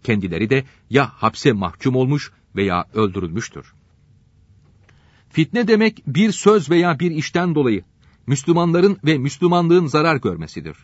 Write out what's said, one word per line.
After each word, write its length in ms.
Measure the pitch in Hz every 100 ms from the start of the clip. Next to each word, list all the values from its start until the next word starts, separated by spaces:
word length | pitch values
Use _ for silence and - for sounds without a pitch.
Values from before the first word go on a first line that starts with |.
Kendileri 460 | - 107 92 82 110
de 140 | 135 135 _ _
ya 180 | 127 123
hapse 440 | - 110 - 143
mahkum 440 | 107 90 - 135 127
olmuş 360 | 131 143 - _ _ 98
veya 300 | 98 90 -
öldürülmüştür. 800 | 107 104 92 90 87 - - - _ _ _ _ _ _ _ _ _ _ _ _ _ _ _ _
Fitne 380 | - 160 226 226
demek 360 | 214 220 - -
bir 240 | 135 220
söz 380 | - 202 214 139
veya 300 | 170 175 139
bir 120 | 175
işten 440 | 156 - 175 180 151
dolayı 280 | 127 101 - _ _ _ -
Müslümanların 680 | 139 - 170 170 170 196 190 147
ve 120 | 151
Müslümanlığın 680 | 135 - 175 175 170 180 156
zarar 300 | 151 160 143
görmesidir. 640 | 104 82 78 - 78 73